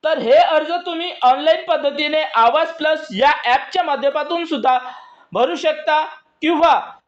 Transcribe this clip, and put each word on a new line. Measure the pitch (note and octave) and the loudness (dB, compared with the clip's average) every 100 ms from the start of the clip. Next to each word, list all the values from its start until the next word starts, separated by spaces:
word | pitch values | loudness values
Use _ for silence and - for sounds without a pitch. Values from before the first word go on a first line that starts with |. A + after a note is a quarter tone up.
तर | D#4 D#4 | -2 -2
हे | A3+ | 4
अर्ज | D4 F4 D#4 D4+ F4 F4+ | 4 4 2 -2 -6 -6
तुम्ही | E4 F4 - | -6 -8 0
ऑनलाइन | B3 C4+ D4+ D#4+ | 2 2 2 0
पद्धतीने | F4 D#4 C#4+ A#3 D4 D#4 D#4 A3 | 0 0 0 -2 -2 -2 -2 2
आवास | A#3 C#4+ E4 | 4 4 -2
प्लस | - D4+ D#4 - | -2 -2 -2 -4
या | G3 C4+ D4 | 0 2 2
ॲपच्या | A#3 C4 - F#4 | 0 0 0 -4
माध्यमातून | E4 C#4 C#4 D4 D4 E4+ | -2 0 0 -2 -4 -4
सुद्धा | E4 C#4+ B3+ B3+ B3+ - - _ _ | -4 -2 0 0 -2 -18 -20 _ _
भरू | F#3 C4 E4+ | -2 0 0
शकता | D#4+ D4+ D#4+ D4+ D#4 - _ _ | -2 -2 -2 0 -2 -10 _ _
किंवा | D#4 E4 E4 A#3 - - | -2 2 4 2 -2 -18